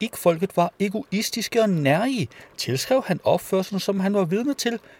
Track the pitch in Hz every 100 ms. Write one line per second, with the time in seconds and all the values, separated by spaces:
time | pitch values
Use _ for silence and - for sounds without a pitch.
0 | 220 - 175 160 190 - 175 - 202 208
1 | - 190 220 - 202 240 214 170 139 156
2 | 247 254 131 - - - - 131 - 262
3 | - 175 - 170 - 190 185 196 - 196
4 | 190 208 175 196 262 277 240 233 -